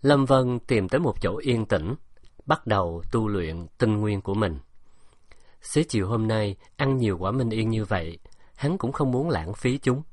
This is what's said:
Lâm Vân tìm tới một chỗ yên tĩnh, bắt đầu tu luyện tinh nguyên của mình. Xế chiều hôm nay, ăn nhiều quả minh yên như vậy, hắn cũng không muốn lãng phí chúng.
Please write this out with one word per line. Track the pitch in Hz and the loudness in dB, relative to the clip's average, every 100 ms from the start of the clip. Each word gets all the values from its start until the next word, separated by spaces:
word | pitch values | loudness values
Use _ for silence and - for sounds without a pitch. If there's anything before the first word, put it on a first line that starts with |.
Lâm | 135 143 | 4 4
Vân | 131 135 127 120 | 6 4 4 -2
tìm | - 120 92 | 0 0 2
tới | 131 | 0
một | 165 98 | 0 0
chỗ | 90 90 | -2 -2
yên | 143 117 107 | 0 0 2
tĩnh, | 92 80 135 - - - - - | 0 0 -6 -10 -20 -20 -18 -2
bắt | - - | -2 2
đầu | 104 90 85 - | 0 0 -4 -2
tu | 117 110 | 0 0
luyện | 101 82 82 85 - | -2 -4 -6 -10 -2
tinh | 117 104 | 0 2
nguyên | 107 101 | 0 -2
của | 98 | -2
mình. | 101 104 76 - - - - - - - - - - | 0 0 -2 -12 -20 -20 -20 -20 -20 -20 -20 -20 -20
Xế | - - | -2 0
chiều | 160 - 92 | 2 0 0
hôm | 113 110 | 0 0
nay, | 110 104 95 - - | 0 0 -4 -14 -2
ăn | 139 135 | 0 2
nhiều | 113 90 | 2 0
quả | 92 | -2
minh | 123 120 | 0 0
yên | 110 110 | 0 0
như | 113 | 0
vậy, | 104 98 82 85 - - - | 0 -2 -2 -10 -18 -20 -20
hắn | - 143 180 | -4 -2 -2
cũng | 120 | -4
không | - 139 | -2 0
muốn | 123 160 | 0 0
lãng | 110 80 | -2 -4
phí | 101 127 135 | -4 -2 0
chúng. | - 131 156 | 0 0 -4